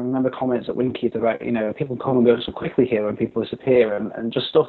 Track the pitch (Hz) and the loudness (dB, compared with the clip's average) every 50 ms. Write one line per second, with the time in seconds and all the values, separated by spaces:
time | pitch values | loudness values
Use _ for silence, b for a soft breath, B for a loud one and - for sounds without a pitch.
0 | 123 123 131 131 127 127 - - 131 127 123 120 - - - - 127 127 120 - | -4 -2 0 0 0 0 -2 -2 -2 -2 -2 -2 -2 -4 -2 -2 -2 -2 -2 -2
1 | - 113 - 110 113 113 110 - 117 120 120 113 110 107 107 - 147 135 127 120 | -2 -2 -2 0 0 0 0 -2 -2 -4 -2 -2 -2 -2 -4 -4 -6 -6 -6 -6
2 | - 135 131 127 117 120 117 117 - - - - - - - - 123 123 117 107 | -2 0 2 4 6 6 4 4 0 -6 -8 -8 -8 -2 0 2 2 2 2 0
3 | 107 107 107 - 117 113 - 113 107 - 120 - - 135 127 123 113 107 104 104 | 0 -2 -2 -2 -4 -4 -2 -4 -4 -4 -6 -4 0 4 4 6 4 4 2 -2
4 | 110 - - 110 113 113 - 123 117 - - 156 151 | -4 -6 -6 -6 -6 -4 -4 -4 -4 2 2 2 2